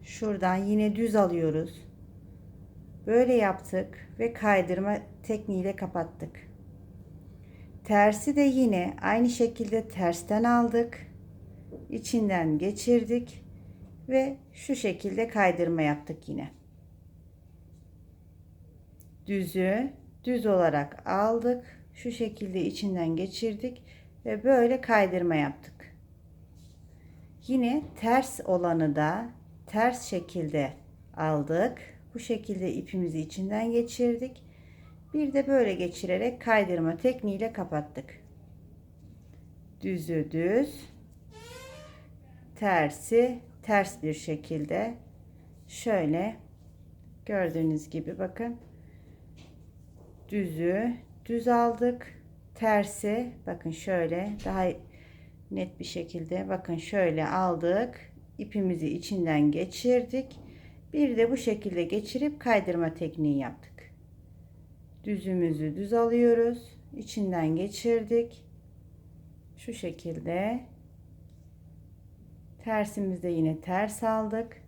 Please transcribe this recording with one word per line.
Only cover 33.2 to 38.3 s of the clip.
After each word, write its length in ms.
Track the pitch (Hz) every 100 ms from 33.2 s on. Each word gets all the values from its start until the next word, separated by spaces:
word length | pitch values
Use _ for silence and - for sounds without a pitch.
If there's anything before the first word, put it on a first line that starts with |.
| 156 190 190 214 226
geçirdik. 720 | 233 233 - 240 233 254 - - - - - - - -
Bir 200 | 302 285
de 140 | 269 277
böyle 260 | 269 226
geçirerek 680 | 180 175 - 185 180 233 247
kaydırma 560 | 240 220 190 175 160 165
tekniğiyle 560 | 254 254 208 190 220
kapattık. 680 | 214 180 151 147 - - - -